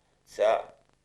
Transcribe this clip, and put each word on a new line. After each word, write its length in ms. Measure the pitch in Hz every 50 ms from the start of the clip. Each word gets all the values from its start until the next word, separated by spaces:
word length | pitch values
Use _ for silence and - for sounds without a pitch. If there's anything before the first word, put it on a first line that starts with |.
| _ _ _ _ _
це 380 | _ - - 104 110 110 - - - - _ _ _ _ _ _